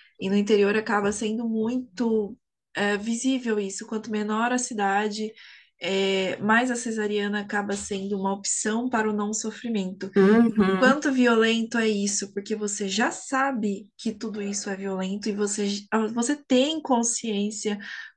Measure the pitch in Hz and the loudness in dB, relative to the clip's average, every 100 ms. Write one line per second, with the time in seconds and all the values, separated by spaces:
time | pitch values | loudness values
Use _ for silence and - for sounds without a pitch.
0 | - - 190 202 202 208 202 220 220 208 | -20 -8 0 2 4 4 4 2 0 0
1 | 202 208 220 220 233 220 220 254 254 - | 0 -2 -2 -2 -2 0 0 -2 -4 -2
2 | 233 220 202 226 _ _ _ - 202 208 | 0 0 -2 -8 _ _ _ -2 0 0
3 | 220 233 262 262 240 208 196 - 220 220 | -2 -2 0 0 0 0 -2 -6 -6 -6
4 | 226 214 214 214 240 254 247 214 196 196 | -4 -2 -2 0 0 0 -2 -2 0 2
5 | 214 214 214 - - - _ _ 175 196 | 0 -2 -6 -8 -20 -20 _ _ -2 0
6 | 196 190 185 - 208 226 254 240 240 220 | 2 2 0 0 2 4 4 -2 -4 -2
7 | 208 208 202 208 202 208 202 202 - 196 | -2 0 -2 -2 -2 -4 -2 -4 -4 -6
8 | 196 202 196 202 202 - 214 220 254 233 | -4 -2 -2 -2 -4 -2 -2 -2 0 0
9 | 214 208 208 214 220 - 240 214 185 190 | 0 0 -2 -4 -6 -6 -4 -2 -2 -6
10 | 190 202 196 220 233 214 190 190 254 285 | 0 6 8 8 6 4 2 4 4 4
11 | 294 254 240 226 226 226 226 233 220 208 | 2 4 4 6 4 2 0 0 0 0
12 | 202 - 196 - 202 214 208 - 196 196 | -2 -2 -6 -6 -6 -4 -4 -4 -4 0
13 | 269 - - 262 277 254 208 196 196 - | 0 -2 -4 -2 0 0 -2 -4 -8 -8
14 | 226 - 226 208 202 202 208 190 196 190 | -6 -6 -6 -6 -6 -6 -6 -6 -4 -4
15 | 190 208 214 202 208 214 202 202 - 220 | -4 -4 -4 -2 -2 -2 -2 -4 -2 -2
16 | 214 233 233 294 - 254 285 320 294 240 | 0 0 -2 -2 2 4 4 0 0 2
17 | 233 - 226 202 208 214 214 208 - - | 2 -2 -2 -2 -2 -2 -4 -4 -6 -14
18 | - | -14